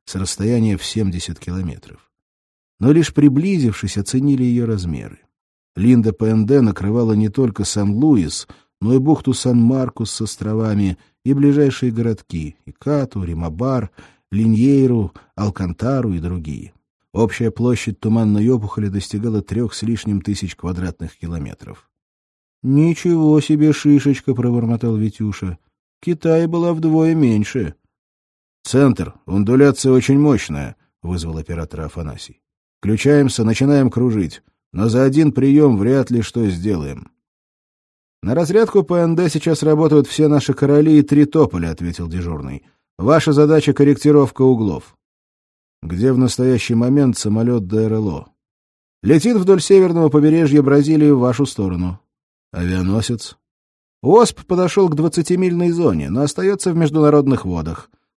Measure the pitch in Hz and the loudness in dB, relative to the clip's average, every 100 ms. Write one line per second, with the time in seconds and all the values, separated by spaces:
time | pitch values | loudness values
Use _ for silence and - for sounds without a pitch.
0 | - 95 95 - 101 120 110 95 - 110 | -14 -10 -8 -6 -2 0 0 -2 -6 -4
1 | 98 90 - 82 - 90 90 - - - | -4 -4 -8 -12 -10 -8 -8 -10 -18 -20
2 | _ _ _ _ _ _ _ - 120 156 | _ _ _ _ _ _ _ -2 2 2
3 | 156 - 147 135 185 185 123 104 101 - | 2 2 2 2 0 0 -2 -2 -6 -6
4 | 98 131 143 135 123 120 117 107 87 71 | -4 -2 0 0 0 0 -2 -4 -6 -8
5 | 52 - _ _ _ _ _ - 110 123 | -12 -18 _ _ _ _ _ -2 4 4
6 | 110 104 110 110 107 139 117 98 95 117 | 2 0 0 0 2 2 2 0 -2 -2
7 | 117 107 107 101 127 101 101 104 101 104 | 0 0 0 0 -2 -2 -6 -2 -2 0
8 | 156 127 78 - - - _ - 104 131 | 2 2 0 -6 -14 -20 _ -6 0 0
9 | 135 147 - 123 127 120 117 131 127 - | 2 -2 -2 -2 0 2 2 0 -4 -6
10 | 110 - 110 - 104 110 110 104 98 90 | -10 -8 -10 -8 -6 -4 -2 0 -2 -4
11 | _ _ 127 139 143 143 143 127 127 113 | _ _ -2 0 2 2 0 0 -4 -2
12 | 117 107 - 82 76 - - - - 151 | -4 -6 -8 -10 -10 -14 -20 -12 -4 -4
13 | 180 107 87 82 85 78 127 131 110 _ | -4 -8 -8 -6 -8 -6 -4 -4 -6 _
14 | - _ _ 101 113 110 131 139 131 117 | -20 _ _ -2 2 2 2 4 2 2
15 | 95 - _ - 107 - 92 85 117 135 | -2 -8 _ -6 -6 -4 -8 -6 -4 -4
16 | 120 87 85 87 78 67 - _ _ _ | -4 -4 -6 -8 -10 -14 -16 _ _ _
17 | _ - 110 - 117 - 120 120 - 98 | _ -2 -2 0 -4 -2 -2 -2 -4 -6
18 | 110 113 110 104 110 127 104 - 104 98 | -2 0 2 2 2 0 -2 -6 -6 -6
19 | - 104 117 107 - 107 120 - 107 113 | -8 -8 -4 -6 -6 -6 -6 -6 -6 -6
20 | 110 101 92 104 95 - 87 90 90 - | -4 -4 -4 -6 -8 -10 -10 -8 -8 -10
21 | 80 - 85 85 65 - - - _ _ | -14 -14 -12 -10 -12 -16 -20 -20 _ _
22 | _ _ _ _ _ _ 127 139 165 160 | _ _ _ _ _ _ 0 2 2 0
23 | 175 170 156 151 147 151 151 143 147 143 | 0 2 4 2 2 2 2 2 2 2
24 | 139 131 - 120 123 120 113 117 117 110 | 2 -2 -2 -2 -2 0 -2 -2 -2 -2
25 | 107 - 104 95 95 85 _ _ _ _ | -4 -4 -6 -6 -8 -10 _ _ _ _
26 | - 165 165 160 170 170 170 160 160 156 | -6 -4 0 2 0 -2 -2 -2 0 2
27 | 160 160 131 107 104 131 85 - _ _ | 2 2 2 2 -2 -4 -8 -10 _ _
28 | _ _ _ _ _ _ - 131 139 110 | _ _ _ _ _ _ -4 2 2 2
29 | 85 - - 98 101 131 143 127 135 127 | -6 -12 -6 -2 2 4 4 2 2 2
30 | 117 139 147 123 - 73 65 - _ _ | 2 2 2 0 -4 -10 -10 -14 _ _
31 | 85 87 82 80 78 82 80 - 76 - | -8 -8 -8 -10 -10 -10 -10 -12 -12 -10
32 | 76 58 - _ _ _ _ _ 98 110 | -12 -12 -18 _ _ _ _ _ -2 0
33 | 139 147 135 - 110 110 135 143 127 117 | 4 4 2 0 0 0 2 2 2 0
34 | 123 110 82 - _ _ _ 78 113 117 | 0 0 -4 -8 _ _ _ -4 0 2
35 | 135 139 156 - 135 143 147 107 107 135 | 2 4 2 2 4 4 4 4 2 0
36 | 120 123 107 120 107 87 101 90 71 69 | 0 -2 -2 -2 -2 -2 -4 -4 -6 -12
37 | - _ _ _ _ _ _ _ _ _ | -18 _ _ _ _ _ _ _ _ _
38 | _ _ 92 139 156 202 220 202 160 175 | _ _ -4 -2 2 2 2 2 2 2
39 | 170 165 175 151 170 151 151 151 160 151 | 0 2 0 0 -2 0 2 2 4 4
40 | 143 - 151 147 - 135 139 147 156 151 | 2 2 2 2 0 -2 2 4 6 4
41 | 147 147 147 160 135 90 82 78 85 85 | 4 2 2 2 0 0 -6 -6 -8 -8
42 | 85 90 85 78 69 71 _ _ _ - | -8 -8 -8 -8 -10 -14 _ _ _ -4
43 | 101 160 - 143 151 156 143 139 143 139 | 2 2 4 4 4 4 2 2 4 4
44 | 147 147 135 - 131 120 107 73 - _ | 4 4 4 2 2 2 0 -4 -10 _
45 | _ _ _ _ _ _ _ _ 78 87 | _ _ _ _ _ _ _ _ -10 -2
46 | 127 127 127 - 127 123 - 113 123 143 | 0 2 0 0 0 0 0 0 2 2
47 | 135 113 107 107 117 120 92 110 110 110 | 2 0 -2 -2 0 -2 -2 -2 0 -2
48 | 104 71 - _ _ _ _ _ _ _ | -4 -6 -12 _ _ _ _ _ _ _
49 | 104 156 220 226 185 196 - 196 185 170 | 2 2 2 2 4 2 4 4 4 2
50 | 156 147 147 160 156 147 135 143 147 156 | 2 4 4 4 4 4 4 4 4 4
51 | 147 139 123 120 135 - 95 87 90 92 | 4 4 2 0 -2 -2 -4 -4 -6 -8
52 | _ _ _ _ _ - 87 92 92 104 | _ _ _ _ _ -8 -4 -2 0 -2
53 | 110 117 - - _ _ _ _ _ _ | -2 -6 -10 -20 _ _ _ _ _ _
54 | 131 208 233 - - 180 180 - 180 147 | 2 4 4 0 -4 -2 0 2 0 0
55 | 165 170 156 180 185 170 175 170 156 82 | -2 -2 -2 0 0 0 -2 0 0 0
56 | 71 107 147 - 190 202 185 165 156 156 | -2 -2 -2 -2 -2 -2 -2 0 0 2
57 | 147 147 135 127 95 85 80 82 - _ | 4 4 2 0 -2 -6 -6 -10 -14 _
58 | _ | _